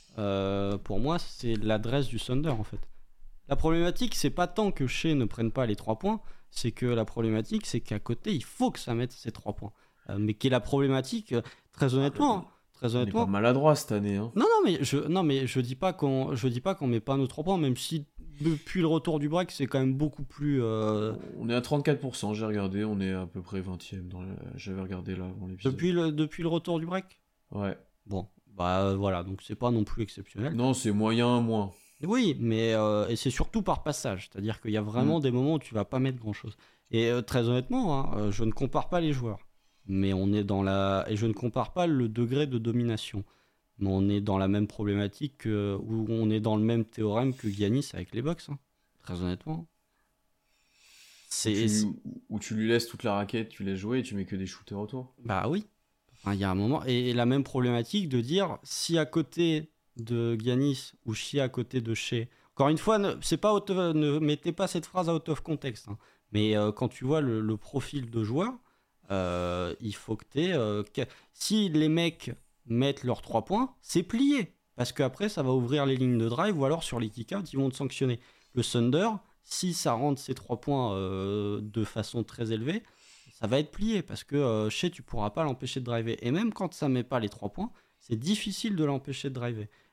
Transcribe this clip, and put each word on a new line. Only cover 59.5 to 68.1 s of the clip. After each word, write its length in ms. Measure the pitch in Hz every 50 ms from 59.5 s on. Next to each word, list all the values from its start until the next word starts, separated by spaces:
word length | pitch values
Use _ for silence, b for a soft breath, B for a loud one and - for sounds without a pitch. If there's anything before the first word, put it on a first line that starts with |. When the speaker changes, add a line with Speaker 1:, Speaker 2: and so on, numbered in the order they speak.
| 160 151 156 - _ _ _ _ - 123 117
Speaker 1:
de 320 | 113 120 117 117 117 117 110
Giannis 520 | 110 127 123 127 139 143 139 131 - - - _ -
ou 80 | 117 107
Shai 260 | - - - - 143
à 80 | 135 127
côté 320 | - 127 117 - - 131
de 140 | 117 113 113
Shai. 340 | - - - 127 117 113 - b b b b b
Encore 140 | - 139 143
une 100 | 156 156
fois, 200 | - 214 220 214
ne, 160 | 202 185 - - -
c'est 140 | - 170 143
pas 160 | - 208 214
out 160 | 202 202 -
of, 240 | 190 180 180 170 160
ne 240 | 156 151 147 143 156
mettez 340 | 156 147 151 147 - 175 160
pas 140 | - 196
cette 200 | 175 - 175 156
phrase 220 | - - 185 175 165
out 200 | 165 160 - -
of 120 | 151 -
context, 480 | - - 156 139 - 135 110 - - 104
hein. 100 | 104 - b b b b b b -
Mais, 240 | 104 107 107 107
euh, 140 | 104 104 107 107
quand 160 | - 131 120
tu 160 | - - 127
vois 160 | 127 151 156
le, 200 | 147 127 113 110
le 160 | 110 107 110
profil 540 | 107 - - - 139 131 - - 143 127 117